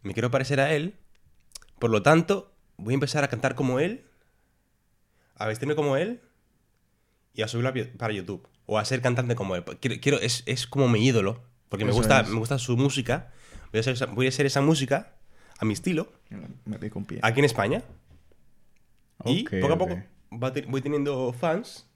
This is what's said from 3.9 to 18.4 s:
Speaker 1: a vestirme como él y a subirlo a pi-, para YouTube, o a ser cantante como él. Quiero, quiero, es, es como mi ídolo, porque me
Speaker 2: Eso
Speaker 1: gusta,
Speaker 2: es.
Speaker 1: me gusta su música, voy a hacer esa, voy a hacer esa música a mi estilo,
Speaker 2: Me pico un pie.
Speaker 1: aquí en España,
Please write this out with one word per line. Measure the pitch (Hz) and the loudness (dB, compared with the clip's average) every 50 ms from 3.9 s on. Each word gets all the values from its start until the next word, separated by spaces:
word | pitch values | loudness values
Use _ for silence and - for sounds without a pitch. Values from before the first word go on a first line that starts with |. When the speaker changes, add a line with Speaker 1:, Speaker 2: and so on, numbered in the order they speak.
| 220 269 - _ _ _ _ _ _ _ _ _ _ _ _ _ _ _ _ _ _ _ _ _ _ _ _ _ _ | -2 -6 -12 _ _ _ _ _ _ _ _ _ _ _ _ _ _ _ _ _ _ _ _ _ _ _ _ _ _
Speaker 1:
a | - 104 | -8 -6
vestirme | 110 110 117 - 139 151 | -6 -4 -4 -4 -4 -2
como | 151 151 143 135 | 0 0 0 0
él | 135 170 214 240 240 _ _ _ _ _ _ _ _ _ _ _ _ _ _ _ _ _ _ _ _ _ _ _ | 0 0 -2 -6 -10 _ _ _ _ _ _ _ _ _ _ _ _ _ _ _ _ _ _ _ _ _ _ _
y | - 107 | -4 -4
a | 107 | -4
subirlo | - 117 120 131 | -2 -2 -2 -2
a | 127 | -2
pi-, | 127 107 | -2 -6
para | - - - 120 113 107 | -6 -8 -6 -4 -4 -4
YouTube, | 98 90 87 101 87 - - _ _ _ - | -4 -6 -8 -10 -10 -12 -20 _ _ _ -2
o | 104 107 | 0 0
a | 104 | 0
ser | - 131 127 | 0 -2 0
cantante | 123 127 123 120 123 120 120 | 0 0 0 0 0 -2 -2
como | 117 101 98 92 | -2 -2 -4 -4
él. | 87 87 - - - | -4 -4 -8 -14 -6
Quiero, | - 123 - 123 | -4 -4 -4 0
quiero, | - 143 147 127 | 2 2 2 2
es, | - 120 120 - - - | 2 -2 -2 -2 -2 -4
es | 120 - - | -4 -4 -4
como | - - 139 139 123 | -4 0 2 4 6
mi | 117 107 110 | 6 6 6
ídolo, | 131 127 113 98 98 117 - - _ _ _ _ _ | 6 6 4 4 2 -2 -4 -10 _ _ _ _ _
porque | - 95 107 | -4 -2 0
me | 107 | 2
Speaker 2:
Eso | 104 113 | 4 4
Speaker 1:
gusta, | 117 110 139 131 | 6 6 6 6
Speaker 2:
es. | 113 - | 6 4
Speaker 1:
me | 104 113 | 0 -2
gusta | 110 117 143 135 | -2 -2 -2 -4
su | 120 - 123 120 | 0 0 2 2
música, | 135 143 135 143 120 117 120 160 170 - - - - - - - - - | 2 2 2 0 -2 -2 -2 -2 -2 -10 -18 -20 -20 -20 -20 -20 -20 -4
voy | - 110 | -2 -2
a | |
hacer | 113 131 127 | 0 0 0
esa, | 117 131 - | -2 -4 -4
voy | 104 107 127 | 0 0 0
a | 127 | 0
hacer | 127 - 143 139 | 2 2 0 2
esa | 131 139 | 2 4
música | 139 151 160 143 135 123 135 160 220 - - - - - - - - - - - | 4 4 4 2 2 0 0 -2 -2 -8 -20 -20 -20 -20 -20 -20 -20 -20 -10 -2
a | - | -2
mi | 110 104 | -2 -2
estilo, | - - 185 180 151 190 - - _ _ _ - 101 - - - - - | 0 -2 -2 -2 -2 -2 -6 -12 _ _ _ -18 -16 -16 -16 -18 -16 -12
Speaker 2:
Me | - 107 - | -12 -10 -8
pico | - 107 - 98 | -8 -10 -8 -8
un | 101 | -10
pie. | - - 107 | -10 -8 0
Speaker 1:
aquí | 107 110 117 135 | 0 2 4 4
en | 143 | 4
España, | 143 117 - 101 104 147 220 - - - - _ _ - - _ - - _ | 4 4 2 0 0 0 -2 -4 -10 -20 -20 _ _ -20 -20 _ -20 -20 _